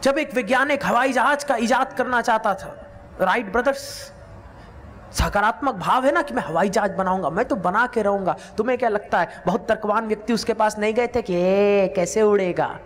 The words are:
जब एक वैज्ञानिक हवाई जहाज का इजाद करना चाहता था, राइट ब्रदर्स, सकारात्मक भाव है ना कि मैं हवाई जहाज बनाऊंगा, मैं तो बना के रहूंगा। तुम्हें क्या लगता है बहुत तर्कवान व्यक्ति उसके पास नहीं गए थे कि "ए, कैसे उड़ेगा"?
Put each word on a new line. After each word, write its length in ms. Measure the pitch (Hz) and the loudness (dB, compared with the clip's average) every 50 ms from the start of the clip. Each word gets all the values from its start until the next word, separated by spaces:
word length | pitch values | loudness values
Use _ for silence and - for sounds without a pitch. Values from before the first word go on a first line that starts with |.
| - | 2
जब 140 | 262 277 320 | 2 2 2
एक 160 | 302 - - | 0 -2 -2
वैज्ञानिक 500 | 247 240 190 254 254 269 285 294 277 - | -4 -2 0 2 0 2 2 0 -2 0
हवाई 280 | 175 214 233 254 269 254 | 0 2 2 2 2 2
जहाज 300 | 254 226 262 294 285 285 | 2 2 2 2 0 0
का 120 | - 277 | -2 0
इजाद 380 | 233 233 220 254 247 262 269 269 | 0 2 2 2 2 2 -2 -2
करना 280 | - 254 247 254 240 | -4 -2 0 0 0
चाहता 320 | 226 - 233 220 - 214 190 | 2 2 0 2 2 0 -2
था, 220 | 190 - 156 - - - - - - - - - - | -2 -4 -14 -14 -16 -18 -20 -20 -20 -20 -20 -6 -2
राइट 300 | 190 185 185 233 247 196 | 0 2 2 0 0 -2
ब्रदर्स, 320 | 180 233 247 277 269 269 - - - - - - - - - - - - - - - - - - - - - - - - - - - | -2 0 2 2 0 -2 -4 -12 -14 -14 -16 -16 -18 -20 -20 -20 -20 -20 -20 -20 -20 -20 -20 -20 -20 -20 -20 -20 -20 -20 -20 -12 -4
सकारात्मक 640 | - - 170 - 202 202 214 233 - - 277 240 | -2 -2 0 0 2 2 2 0 2 -2 -2 -2
भाव 300 | 190 160 170 196 247 262 | -2 0 2 2 4 4
है 60 | 269 | 4
ना 100 | 320 349 | 2 2
कि 120 | 302 - 220 | 0 0 -4
मैं 100 | 254 208 | -6 -4
हवाई 260 | - 160 165 180 208 | -2 0 2 2 2
जहाज 220 | 180 226 202 202 | 2 2 0 0
बनाऊंगा, 380 | 180 175 190 185 185 190 185 143 | 0 -2 0 0 0 0 0 -2
मैं 160 | 156 190 247 | 0 0 0
तो 100 | 254 294 214 | 0 -2 -2
बना 280 | 170 180 180 214 240 247 | 0 0 2 2 0 2
के 140 | - 233 | 0 0
रहूंगा। 340 | 214 202 202 202 190 175 151 - - - - - | 0 2 0 0 0 -2 -4 -4 -6 -16 -6 -4
तुम्हें 200 | 214 240 254 240 | -2 0 0 0
क्या 120 | 247 233 | 0 0
लगता 300 | 208 208 208 - - 202 | 0 0 -2 0 0 0
है 240 | 175 - - - - | 0 0 -4 -6 -4
बहुत 220 | 170 175 233 - - | -2 -2 -2 0 0
तर्कवान 400 | 220 214 - 208 208 220 226 220 | -2 -2 0 -2 0 0 0 -2
व्यक्ति 260 | 214 214 214 - 240 | -4 -4 -2 -2 -2
उसके 200 | 214 - - 220 | -2 0 -2 0
पास 240 | 214 220 214 214 214 | 2 2 0 0 0
नहीं 140 | 208 220 220 | -2 0 0
गए 140 | 233 240 233 | 0 0 0
थे 140 | - 240 | 0 -4
कि 120 | 226 - 180 | -2 0 0
"ए, 600 | 175 175 185 190 202 202 202 202 202 196 190 196 | 0 2 2 4 4 4 4 4 4 2 2 0
कैसे 260 | 190 175 175 - 220 | 0 -2 0 2 2
उड़ेगा"? 460 | 220 208 208 202 190 180 170 147 151 120 - - - | 4 4 4 4 2 0 0 0 -2 -2 -2 -8 -14